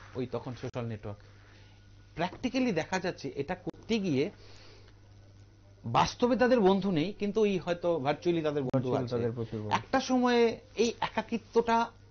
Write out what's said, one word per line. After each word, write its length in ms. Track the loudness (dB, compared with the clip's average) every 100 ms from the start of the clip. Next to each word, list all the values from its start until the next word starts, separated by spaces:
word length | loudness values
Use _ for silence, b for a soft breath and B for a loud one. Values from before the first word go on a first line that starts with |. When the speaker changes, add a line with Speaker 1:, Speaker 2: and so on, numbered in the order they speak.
| -12 -8
Speaker 1:
ওই 100 | -6
তখন 280 | -6 -8
সোশ্যাল 340 | -10 -8 -6 -6
নেটওয়ার্ক। 360 | -8 -10 -12 b b b b b b b -20 -12 -6
প্র্যাকটিক্যালি 560 | -6 -4 -4 0 0
দেখা 280 | 0 -2 -2
যাচ্ছে 320 | -4 -6 -8 -6
এটা 200 | -6 -6
করতে 440 | -10 -10 -2 0
গিয়ে 320 | 2 0 0 -4 B B B B B -20 -20 -20 -20 -20 -20 -20 -20 -14 0
বাস্তবে 500 | 2 2 2 2 4
তাদের 240 | 4 6
বন্ধু 320 | 6 4 2
নেই, 220 | 0 0
কিন্তু 280 | -2 -2 2
ওই 160 | 2 2
হয়তো 420 | -2 -2 0 2
ভার্চুয়ালি 420 | 0 0 0 2
তাদের 220 | 2 0
বন্ধু 140 | 0 0
Speaker 2:
ভার্চুয়ালি 280 | 0 -2 -2
Speaker 1:
আছে। 100 | -2
Speaker 2:
তাদের 160 | -2
প্রচুর 280 | -2 -6 -6
বন্ধু। 160 | -2 -4
Speaker 1:
একটা 240 | 0 -2
সময়ে 600 | 0 2 4 4 2 0 -6 -2
এই 180 | 0 -2
একাকিত্বটা 920 | -6 -4 -4 -6 -2 0 2 2 0 -8 -14